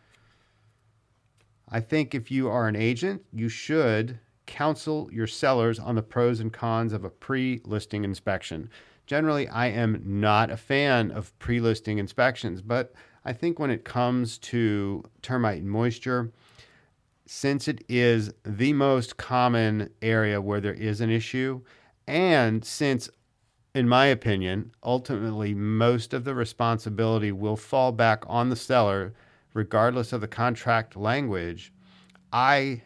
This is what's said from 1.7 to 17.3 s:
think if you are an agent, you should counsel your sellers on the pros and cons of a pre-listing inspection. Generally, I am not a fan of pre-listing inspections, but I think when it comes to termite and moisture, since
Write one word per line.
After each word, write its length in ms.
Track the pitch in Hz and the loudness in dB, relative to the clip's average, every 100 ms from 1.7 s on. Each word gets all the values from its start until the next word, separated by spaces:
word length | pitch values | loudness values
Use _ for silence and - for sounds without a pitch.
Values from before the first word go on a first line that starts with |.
| 113 | -4
think 340 | 113 156 131 | -2 -2 -2
if 160 | 135 113 | -4 -4
you 180 | 135 127 | -2 0
are 200 | 120 110 | 2 0
an 80 | 104 | 2
agent, 480 | 113 120 190 190 - | 0 0 -2 -6 -10
you 160 | 113 113 | -6 -4
should 720 | - - 156 127 107 117 120 _ _ - | -4 -2 2 4 2 0 -6 _ _ -12
counsel 640 | - 151 147 156 151 - | -4 -2 -2 -4 -6 -6
your 140 | 113 110 | -6 -6
sellers 540 | - 139 127 113 113 | 0 2 4 2 0
on 160 | - 113 | -2 -4
the 80 | |
pros 360 | 107 123 120 113 | -2 0 2 0
and 140 | 113 | -4
cons 400 | - 117 113 113 | -4 -2 0 -2
of 100 | 107 | -4
a 60 | 92 | -8
pre-listing 920 | - - 131 127 120 - 104 - 107 | -10 -4 -2 -2 -4 -4 -6 -4 -4
inspection. 680 | 101 92 - 92 - 80 113 - - _ - | -4 -4 -4 -4 -6 -10 -12 -16 -20 _ -4
Generally, 400 | 143 156 147 - | 0 0 0 -2
I 220 | 117 123 | -2 -2
am 300 | 107 113 107 95 | 0 0 0 -2
not 460 | 101 107 104 117 | 0 4 4 2
a 60 | 113 | -2
fan 520 | - 139 143 123 104 | -2 0 4 2 2
of 280 | 107 - - | -4 -10 -8
pre-listing 580 | - 120 117 110 - 104 | -4 0 2 0 -2 -4
inspections, 640 | 101 - 127 120 107 92 | -2 0 0 0 -6 -8
but 320 | 107 127 123 - - _ 131 | -4 -4 -4 -10 -20 _ -10
I 80 | |
think 240 | 120 170 170 | -4 -4 -2
when 140 | 143 | -2
it 120 | 113 | -2
comes 540 | - 123 123 123 117 - | -4 -2 0 0 -2 -6
to 640 | - 120 113 104 98 98 - _ | -4 0 2 2 -2 -6 -10 _
termite 400 | - 127 110 87 | -6 -2 0 -2
and 80 | 98 | -4
moisture, 600 | 113 120 117 131 123 117 - _ - - _ _ _ _ _ | 0 -2 -2 -4 -4 -4 -10 _ -20 -20 _ _ _ _ _
since 420 | - | -18